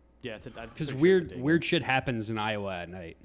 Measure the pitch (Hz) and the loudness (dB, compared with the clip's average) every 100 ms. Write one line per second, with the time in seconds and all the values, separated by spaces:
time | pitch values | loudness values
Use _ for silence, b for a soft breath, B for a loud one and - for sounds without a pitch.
0 | _ _ 123 107 123 113 113 - 151 135 | _ _ -12 -12 -14 -16 -14 -8 -6 4
1 | 170 190 160 127 135 165 - 170 127 131 | 6 6 2 -4 2 2 2 0 2 0
2 | 139 117 107 110 107 107 98 90 85 92 | 0 -2 -4 -2 -2 -2 -4 -6 -8 -10
3 | 82 - | -12 -14